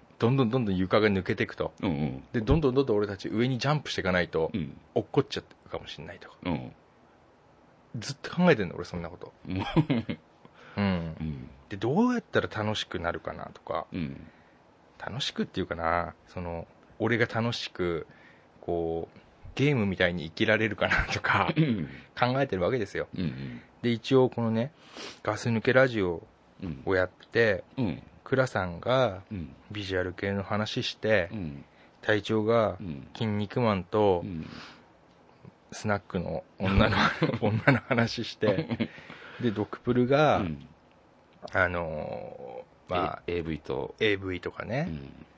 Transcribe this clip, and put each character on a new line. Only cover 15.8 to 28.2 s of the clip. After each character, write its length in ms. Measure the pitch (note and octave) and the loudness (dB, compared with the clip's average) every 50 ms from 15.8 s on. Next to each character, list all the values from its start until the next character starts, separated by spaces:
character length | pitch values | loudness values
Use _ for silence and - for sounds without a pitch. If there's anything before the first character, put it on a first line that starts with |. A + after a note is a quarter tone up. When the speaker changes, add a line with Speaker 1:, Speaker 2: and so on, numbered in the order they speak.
| E2 E2 E2+ F2 E2+ E2 - - _ | 0 2 2 2 0 -4 -8 -14 _
Speaker 1:
そ 140 | - - F2+ | -14 -10 -8
の、 260 | F2 E2+ E2+ E2+ E2+ - - - - - - - | -8 -6 -8 -8 -10 -12 -18 -20 -20 -20 -6 -2
俺 180 | G#2+ A2 A#2 | 0 2 2
が 80 | A2 A#2 | 2 2
楽 280 | - - A2+ A2+ A#2+ A2+ | 0 0 -2 -2 -2 -2
し 180 | - - - | -4 -8 -8
く、 340 | - - F2+ F2 E2+ D#2 - - - - - - - - _ _ _ - | -4 -2 -2 -2 -2 -4 -6 -10 -18 -20 -20 -20 -20 -20 _ _ _ -12
こ 480 | - - F2 E2+ E2 E2 E2 E2 - - - | -6 -4 -2 -2 -2 -2 -4 -4 -6 -8 -14
う、 40 | - - - - - - - - | -20 -20 -20 -20 -20 -20 -8 -2
ゲ 180 | - C3+ D3 C#3+ | 2 2 4 4
ー 20 | |
ム 100 | A#2+ G2+ | 4 2
み 120 | G2 F2+ | 2 2
た 100 | - F#2 F2 | 2 2 2
い 40 | F2 | 2
に 120 | F2 D2 | -2 -6
生 40 | D#2+ | -8
き 140 | - - G#2+ | -2 0 2
ら 120 | G#2+ G#2+ | 4 4
れ 120 | G#2+ A2 G#2+ | 4 2 0
る 60 | G2 | 0
か 120 | - F2+ | 0 0
な 180 | F#2 - - - | 2 2 2 0
と 160 | - - G#2+ | 0 -4 -2
か、 320 | - - G#2 G#2 F#2 F2 - | 0 0 2 2 2 2 2
Speaker 2:
う 40 | D3+ | 2
ん。 300 | D#3+ C#3 A2+ F#2+ D2+ C2+ - - - - _ | 2 2 2 -2 -4 -6 -10 -16 -20 -16 _
Speaker 1:
考 220 | - B2 B2 B2+ C#3 | 0 2 2 2 2
え 60 | C#3 | 0
て 80 | - G2 | 0 0
る 60 | F#2 | 0
わ 100 | F2 G2+ | 0 0
け 60 | C3 | 0
で 80 | B2 G2 | 0 -4
す 120 | - - | -4 -4
よ。 100 | D#2+ D2+ - - | -6 -6 -4 -4
Speaker 2:
う 20 | |
ん 40 | F2+ | -4
う 40 | F#2 | -4
ん。 340 | C#2+ B1+ C2 C2+ C2 - A#2+ - - - - | -4 -4 -6 -10 -10 -12 -14 -16 -20 -14 -4
Speaker 1:
で、 80 | - A#2+ | -2 0
一 240 | A#2+ A2+ - - C3+ | 0 0 2 4 6
応 140 | C3 B2+ B2 | 6 6 6
こ 120 | - A#2+ | 2 -2
の 100 | A#2 A2+ | -2 0
ね、 200 | A2+ A2+ A#2+ D3 - - - - - - - - - - - | 0 0 -2 -4 -8 -16 -20 -20 -16 -14 -14 -14 -14 -6 -4
ガ 140 | G#2 A2 | -4 -4
ス 120 | - - A#2+ | -2 -2 0
抜 120 | A2+ A2 | 0 2
け 120 | - B2+ A#2 | 2 4 6
ラ 140 | B2+ C3+ | 6 6
ジ 140 | B2+ A#2 G#2+ | 6 4 2
オ 200 | F#2+ F2 E2+ E2 - - - _ _ _ _ - - E2+ C#2+ C2+ - | 0 0 0 -4 -8 -14 -20 _ _ _ _ -10 -8 -8 -8 -6 -2
を 100 | G2 F#2+ | 2 2
や 100 | F#2 F#2 | 2 2
っ 40 | - - - - - | 0 -2 -12 -18 -2
て、 320 | - A2+ A#2 G#2+ F#2+ E2+ - - - | 2 4 4 4 2 0 -4 -8 -4
Speaker 2:
う 40 | C3+ | -2
ん。 40 | A#2+ | -2
う 40 | F2+ | -2
ん。 120 | C#2+ - - - - - | -2 -6 -10 -18 -20 -20